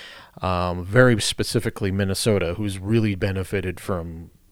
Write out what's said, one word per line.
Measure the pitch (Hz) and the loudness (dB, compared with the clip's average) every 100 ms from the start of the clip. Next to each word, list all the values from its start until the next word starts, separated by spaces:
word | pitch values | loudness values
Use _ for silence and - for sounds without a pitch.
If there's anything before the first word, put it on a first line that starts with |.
| - - - - | -18 -20 -20 -6
Um, | 92 90 90 87 | -2 0 0 -2
very | 90 117 127 113 | 0 6 6 6
specifically | - - 107 120 113 - 101 | 0 -4 -2 -2 -2 -2 -2
Minnesota, | 98 98 98 - 101 85 | 0 0 0 2 2 2
who's | 87 104 95 | -2 -4 -4
really | 95 113 110 | 0 2 2
benefited | 98 98 95 92 101 92 85 | 0 -2 -2 -2 -2 -4 -6
from, | - 92 85 82 82 _ _ | -4 -4 -4 -10 -14 _ _